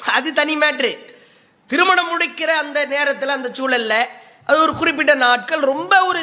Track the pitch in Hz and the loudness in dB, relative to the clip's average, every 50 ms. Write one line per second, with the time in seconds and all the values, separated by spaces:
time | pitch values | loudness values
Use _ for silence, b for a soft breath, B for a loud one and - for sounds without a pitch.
0 | - - 196 240 262 320 285 302 294 302 311 302 302 302 277 - 269 220 156 - | -6 -2 -2 -2 -2 -2 0 0 0 0 0 0 0 0 0 0 -2 -2 -4 -6
1 | - b b b b b b b b b b b _ - 247 311 359 381 370 359 | -12 b b b b b b b b b b b _ -4 0 2 2 4 2 2
2 | 349 349 339 339 339 294 240 - 320 311 320 311 294 294 285 294 285 262 277 285 | 0 -2 -2 -2 -2 -4 -4 -4 -2 0 0 0 -2 -2 -2 -4 -2 -2 -2 -2
3 | 294 285 277 202 269 269 285 269 254 247 - - 262 262 254 247 226 214 214 220 | -2 -2 -2 -2 -4 -4 -4 -4 -4 -8 -6 -6 -2 0 0 0 0 0 0 0
4 | 240 - - B B B B B B - 285 311 320 311 - - 330 339 302 277 | 0 -2 -6 B B B B B B 0 2 2 2 2 0 0 -2 -2 0 2
5 | 302 269 294 269 254 240 247 240 247 - 320 311 285 269 269 294 339 359 392 381 | 2 2 2 4 4 2 2 2 0 -4 -4 -2 0 0 -2 -2 0 2 2 4
6 | 370 370 349 339 | 4 2 0 -2